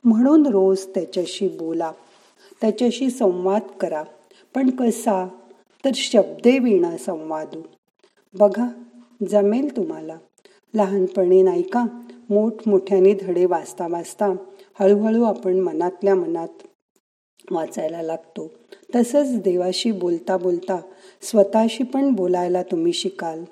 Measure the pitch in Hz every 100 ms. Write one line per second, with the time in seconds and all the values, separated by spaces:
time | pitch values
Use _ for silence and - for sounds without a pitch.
0 | 240 220 254 311 285 196 190 190 - 196
1 | 160 190 170 - 190 160 165 165 165 160
2 | _ _ _ _ _ _ 220 208 247 233
3 | 269 240 208 180 185 208 - - 170 156
4 | 156 - _ _ _ 254 262 254 240 220
5 | - 190 185 - _ _ _ _ 269 254
6 | - 226 185 - 233 269 247 190 170 165
7 | - 165 156 156 147 160 165 _ _ _
8 | _ _ _ 190 208 196 240 - - -
9 | _ _ 190 208 202 233 285 240 170 160
10 | 156 160 _ _ _ _ _ 214 190 196
11 | 185 - 180 185 185 175 - 240 233 -
12 | - - - 202 220 220 220 190 - 196
13 | 185 202 180 175 180 170 151 - 170 170
14 | 170 - 208 185 - - - - 196 208
15 | 220 226 233 196 185 185 180 156 180 185
16 | 196 190 165 165 165 - - _ _ _
17 | _ _ _ _ - 175 156 - 160 165
18 | 160 165 _ - 160 - _ - _ 240
19 | 240 294 277 240 190 180 180 185 233 196
20 | 180 170 - 190 180 175 - 185 - -
21 | - _ - 220 196 220 226 - 254 269
22 | 277 226 180 180 175 180 175 175 170 175
23 | 190 - 170 160 175